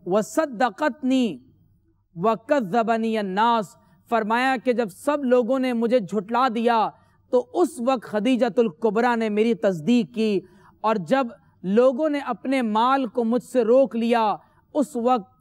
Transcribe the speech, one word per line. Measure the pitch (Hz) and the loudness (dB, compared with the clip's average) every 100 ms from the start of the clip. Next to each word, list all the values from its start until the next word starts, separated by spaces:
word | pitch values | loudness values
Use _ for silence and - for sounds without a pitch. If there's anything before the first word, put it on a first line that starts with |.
| - | 0
"वसद्दक़तनी | 196 208 - 311 220 247 - 302 233 254 262 240 131 - _ _ _ _ _ _ 165 | -2 0 -2 -4 -2 -4 0 -4 -2 -2 0 0 -4 -14 _ _ _ _ _ _ -4
वकज़्ज़बनी | 196 226 - 294 202 233 226 226 226 220 | -2 -2 0 -2 0 -2 0 0 0 -2
अन्नास", | 202 185 226 233 196 - _ _ _ | -4 0 2 2 -2 -12 _ _ _
फरमाया | 233 214 233 262 262 | -2 0 0 0 0
कि | - | 0
जब | 233 233 | -2 -2
सब | - - 294 269 | -4 -4 -2 2
लोगों | 247 226 262 | 2 2 0
ने | 262 | -2
मुझे | 240 233 254 | -2 0 0
झुटला | 185 202 202 233 262 | 0 -6 -4 0 0
दिया | 226 233 233 190 - _ _ _ | 0 0 2 0 -4 _ _ _
तो | 247 | -2
उस | - - 349 - | -2 -2 -2 0
वक्त | 233 262 - | -2 -2 -2
खदीजतुल | 214 208 254 240 190 226 - | -2 0 2 0 2 0 0
कुबरा | 226 208 247 233 | -2 2 0 0
ने | 220 | -2
मेरी | 208 226 220 | 0 0 2
तस्दीक | 208 180 151 240 190 | 0 -2 2 2 0
की | 202 220 196 - _ - _ | -2 -2 -2 -4 _ -20 _
और | 214 220 156 | -2 -2 0
जब | 262 247 - _ _ 180 | -2 -2 -8 _ _ -2
लोगों | 208 254 247 311 | 4 4 2 -2
ने | 285 254 | -2 -6
अपने | 233 254 269 | -8 -4 -2
माल | 233 214 240 277 254 | 0 0 2 0 -2
को | - 226 | -4 -2
मुझसे | 240 - 254 | -2 -2 -2
रोक | 220 247 269 233 | 4 4 4 0
लिया | 233 233 214 170 _ _ _ | 0 0 0 -2 _ _ _
उस | 302 269 240 | -4 -2 -2
वक्त | 233 254 185 _ | 0 0 -2 _